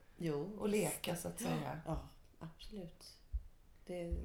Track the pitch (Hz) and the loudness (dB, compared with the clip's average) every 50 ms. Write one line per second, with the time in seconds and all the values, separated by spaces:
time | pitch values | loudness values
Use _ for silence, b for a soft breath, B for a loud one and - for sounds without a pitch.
0 | - - - - 170 165 147 143 147 190 214 208 - 214 202 214 180 160 - - | -18 -16 -6 -2 0 2 2 2 2 0 0 0 2 4 6 6 6 4 2 2
1 | - 180 175 175 - 175 170 - 233 254 165 156 147 139 147 156 165 - 160 - | 0 0 0 0 0 -2 -2 0 2 2 2 2 2 0 -2 -2 0 0 0 0
2 | - - - - - - - - - 165 165 - - - 220 208 180 165 - - | -2 -4 -10 -16 -18 -20 -14 -10 -10 -10 -10 -10 -10 -8 -6 -6 -6 -8 -8 -12
3 | - - - - - - - - - - - - - - - - - - 180 180 | -16 -16 -16 -18 -6 -2 -2 -2 -2 -4 -8 -16 -18 -20 -20 -12 -8 -6 -4 -2
4 | 170 170 175 170 170 | 0 2 2 2 2